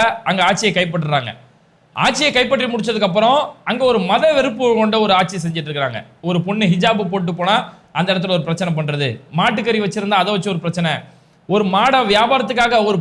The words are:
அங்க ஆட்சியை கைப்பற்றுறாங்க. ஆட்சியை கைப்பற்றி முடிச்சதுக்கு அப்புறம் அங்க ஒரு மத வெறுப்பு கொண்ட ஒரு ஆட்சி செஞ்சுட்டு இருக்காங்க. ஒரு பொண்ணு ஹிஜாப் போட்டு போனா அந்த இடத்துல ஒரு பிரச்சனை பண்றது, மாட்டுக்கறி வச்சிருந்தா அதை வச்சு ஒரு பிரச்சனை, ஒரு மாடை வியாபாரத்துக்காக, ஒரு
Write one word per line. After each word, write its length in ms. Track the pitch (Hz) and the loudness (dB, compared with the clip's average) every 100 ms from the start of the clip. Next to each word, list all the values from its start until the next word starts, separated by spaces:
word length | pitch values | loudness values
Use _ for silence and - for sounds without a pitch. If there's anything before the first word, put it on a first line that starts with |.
| 226 - | 2 0
அங்க 160 | - 185 | -4 0
ஆட்சியை 280 | 180 208 214 | 2 2 0
கைப்பற்றுறாங்க. 560 | 180 180 170 147 143 117 - - _ _ _ _ - | 0 -2 -2 -2 -2 -4 -12 -18 _ _ _ _ -2
ஆட்சியை 360 | 208 254 294 | 0 0 0
கைப்பற்றி 340 | 247 254 262 247 | 0 0 0 -2
முடிச்சதுக்கு 420 | 240 208 220 196 | -4 -4 -2 0
அப்புறம் 300 | 185 226 277 285 - | 2 2 2 0 -8
அங்க 200 | - 240 | -6 0
ஒரு 140 | 254 233 | 2 2
மத 340 | 180 220 311 | 2 2 4
வெறுப்பு 420 | 285 262 220 247 | 2 0 0 0
கொண்ட 260 | 220 214 220 | 2 2 2
ஒரு 120 | 208 | 2
ஆட்சி 240 | 185 185 190 | 2 0 -2
செஞ்சுட்டு 320 | 165 160 151 | -4 -4 -6
இருக்காங்க. 360 | 143 135 113 - - | -4 -4 -4 -12 -10
ஒரு 180 | 170 180 | -2 -2
பொண்ணு 220 | 175 208 | -2 0
ஹிஜாப் 380 | 202 180 226 226 185 | 2 2 2 2 0
போட்டு 240 | 196 175 | -2 -4
போனா 380 | 170 180 226 - - _ | -2 0 0 -2 -14 _
அந்த 220 | 147 180 | -4 0
இடத்துல 160 | 185 185 | 0 0
ஒரு 120 | 180 | -2
பிரச்சனை 280 | 165 165 180 | -2 -4 -2
பண்றது, 340 | 156 151 147 135 107 - 156 | -2 -2 -2 -4 -6 -8 -2
மாட்டுக்கறி 440 | 214 226 226 220 | 0 0 -2 0
வச்சிருந்தா 400 | 202 208 202 202 | -2 -4 0 0
அதை 100 | 180 | 2
வச்சு 180 | 208 202 | -2 -2
ஒரு 80 | 175 | -4
பிரச்சனை, 320 | 170 175 170 135 - - _ _ - | -4 -4 -2 -4 -8 -20 _ _ -2
ஒரு 160 | 202 | 0
மாடை 360 | 196 190 247 262 220 | 0 2 2 2 2
வியாபாரத்துக்காக, 800 | 202 233 262 233 233 233 226 | 2 4 2 0 0 2 2
ஒரு 140 | 208 190 | 2 0